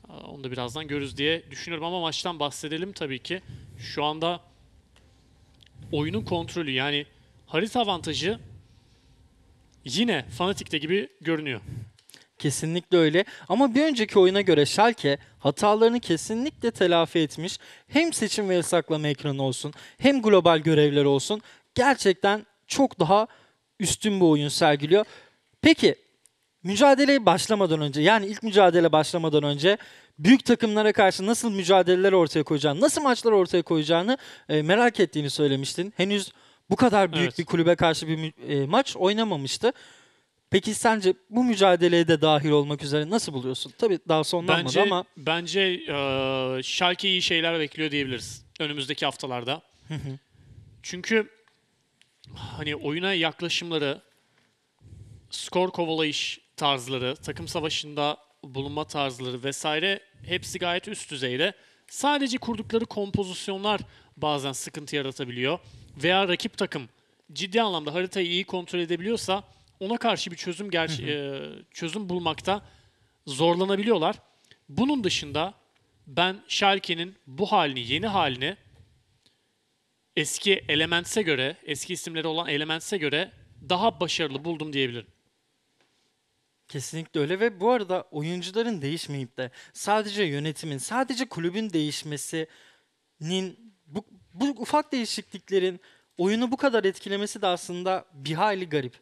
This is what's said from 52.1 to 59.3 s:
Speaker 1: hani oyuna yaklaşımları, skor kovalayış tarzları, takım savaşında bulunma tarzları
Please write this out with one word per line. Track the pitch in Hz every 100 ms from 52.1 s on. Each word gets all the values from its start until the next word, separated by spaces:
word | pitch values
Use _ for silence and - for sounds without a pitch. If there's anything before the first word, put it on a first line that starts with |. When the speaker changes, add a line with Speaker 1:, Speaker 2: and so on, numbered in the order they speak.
| _ - -
Speaker 1:
hani | - - 151 147
oyuna | 143 156 190
yaklaşımları, | 185 165 - 175 - 175 160 143 156 _ _ _ _ _ _ _ _ - - - - _
skor | - - 180 185
kovalayış | 180 165 160 156 143 - - _ -
tarzları, | 147 139 123 135 127 143
takım | - 147 113
savaşında | 175 156 - 151 147 147 151 _ _
bulunma | 139 131 143 147 151
tarzları | 151 139 123 127